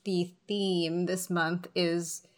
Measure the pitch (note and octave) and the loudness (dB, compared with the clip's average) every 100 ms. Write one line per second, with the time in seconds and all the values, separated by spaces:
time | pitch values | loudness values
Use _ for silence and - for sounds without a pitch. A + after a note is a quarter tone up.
0 | G3+ F3+ F3 - - G#3 F#3+ F3+ E3 F3 | -2 0 0 -6 -4 0 2 2 2 0
1 | F3 F#3 F3+ F3 D#3+ F3 - F3+ E3+ E3+ | 0 -2 -2 0 0 -2 -4 0 2 0
2 | E3+ - - | -2 -8 -14